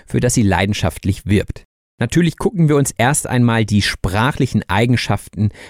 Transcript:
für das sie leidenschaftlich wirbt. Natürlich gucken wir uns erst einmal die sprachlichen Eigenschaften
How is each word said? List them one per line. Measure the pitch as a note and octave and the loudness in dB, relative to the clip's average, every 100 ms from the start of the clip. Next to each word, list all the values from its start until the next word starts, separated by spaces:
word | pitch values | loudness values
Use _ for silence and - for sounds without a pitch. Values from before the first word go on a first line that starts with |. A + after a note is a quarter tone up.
| - | -8
für | - | -2
das | B2 | 0
sie | B2+ | 2
leidenschaftlich | G#2 F2 G2+ G2+ F#2 - F#2+ G2 - | 2 2 0 -2 -4 -4 -4 -4 0
wirbt. | G2+ - - - _ _ - | 0 -2 -8 -18 _ _ -6
Natürlich | A#2+ D#3+ E3+ - | -2 2 0 0
gucken | G3 F#3+ D#3 | -2 2 2
wir | C#3+ | 2
uns | C#3 - | 0 0
erst | A#2+ D3 - | 0 0 -2
einmal | B2 A#2+ A2+ | 2 2 2
die | G#2 G#2 | 2 0
sprachlichen | - - - F#2+ B2+ - C3+ G#2+ - | 0 -4 -4 -2 -2 0 -2 -2 -2
Eigenschaften | F#2+ A#2+ A#2+ - G#2 - - G#2+ - | 0 2 0 0 -4 -6 -4 -4 -4